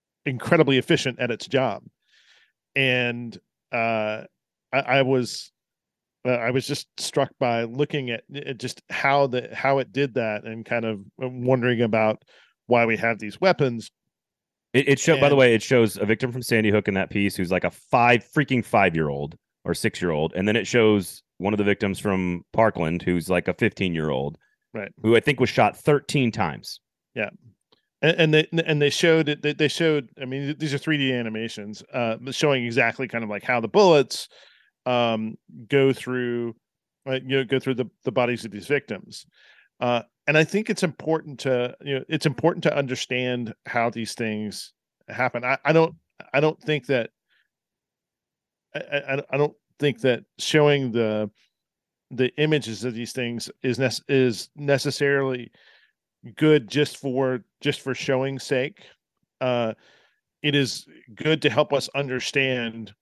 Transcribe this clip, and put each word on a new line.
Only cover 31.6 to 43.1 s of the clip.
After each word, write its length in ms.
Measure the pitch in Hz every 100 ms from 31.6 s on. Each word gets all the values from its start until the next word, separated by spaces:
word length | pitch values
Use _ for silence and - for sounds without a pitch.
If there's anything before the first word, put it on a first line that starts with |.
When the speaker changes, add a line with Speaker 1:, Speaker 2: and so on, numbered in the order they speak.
| 104 107 -
Speaker 1:
uh, 220 | 123 117 110
but 140 | 127
showing 300 | 127 151 131
exactly 440 | 120 117 117 117 131
kind 160 | 117
of, 60 | 110
like, 140 | 101
how 160 | - 123
the 80 | 110
bullets, 600 | 196 190 151 135 - - _ _ _ _ _
um, 520 | - 123 117 113 110 110 _ - 113
go 240 | 139 135
through, 600 | 131 - 127 123 120 117 113 _ _ _ _ 139
uh, 60 |
you 240 | 131 131 147
know, 60 |
go 140 | 123 131
through 160 | 135
the, 120 | 123 120 _
the 80 | -
bodies 320 | 117 120 120
of 60 | 113
these 160 | 101 92
victims. 600 | 143 - 95 - - - _ _ _ _ -
Uh, 220 | 123 120 - _ -
and 100 | 156
I 80 |
think 260 | 160 202 220
it's 120 | 208
important 580 | 175 - 151 160 156 135
to, 340 | 139 127 123 -
you 140 | 147 135
know, 80 | -
it's 180 | 156 151
important 360 | 127 165 175
to 120 | 165 143
understand 760 | 135 127 -